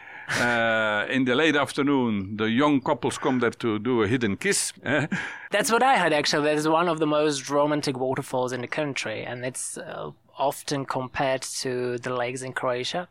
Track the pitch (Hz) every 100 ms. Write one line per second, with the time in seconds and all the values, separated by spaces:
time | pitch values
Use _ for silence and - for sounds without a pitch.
0 | - - - - 120 120 113 110 107 104
1 | 90 131 127 127 160 143 135 - 143 139
2 | 120 101 95 107 110 117 147 139 160 139
3 | 131 - 147 127 117 - 117 107 117 120
4 | 101 127 107 95 202 185 - - - 143
5 | 151 196 - - - 202 208 226 262 226
6 | 165 151 143 156 147 151 156 160 175 160
7 | 151 151 151 139 131 143 147 147 147 127
8 | 131 135 - 127 127 123 120 - 147 131
9 | - 117 123 123 127 - - - 165 160
10 | 156 - _ - 139 - - 139 131 131
11 | 127 - 135 135 - - 131 123 123 123
12 | 123 123 123 127 131 - 127 123 123 175
13 | 180